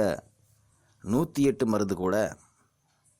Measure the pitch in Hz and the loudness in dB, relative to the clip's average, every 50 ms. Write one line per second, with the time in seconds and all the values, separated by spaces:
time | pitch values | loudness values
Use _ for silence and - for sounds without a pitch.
0 | 107 95 73 - - _ _ _ _ _ _ _ _ _ _ _ _ _ _ _ | 2 2 0 -4 -8 _ _ _ _ _ _ _ _ _ _ _ _ _ _ _
1 | - 92 104 131 170 165 - 143 143 139 117 - 131 113 107 104 104 98 98 85 | -6 -2 -2 0 -2 -2 -2 0 2 2 2 2 0 0 2 0 0 0 -2 -2
2 | 92 92 95 107 107 82 - - - _ _ _ _ _ _ _ _ _ _ _ | -2 0 0 0 0 -2 -4 -10 -20 _ _ _ _ _ _ _ _ _ _ _
3 | _ _ _ _ | _ _ _ _